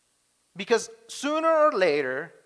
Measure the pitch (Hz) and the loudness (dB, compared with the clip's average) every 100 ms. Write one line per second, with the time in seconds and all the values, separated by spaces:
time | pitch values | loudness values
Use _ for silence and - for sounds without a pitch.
0 | _ _ _ _ _ 175 202 226 - - | _ _ _ _ _ -12 -2 -2 -2 -16
1 | - - 277 311 330 320 302 240 180 147 | -18 -8 -4 -2 2 4 2 4 2 2
2 | 127 131 160 - | -2 -6 -10 -18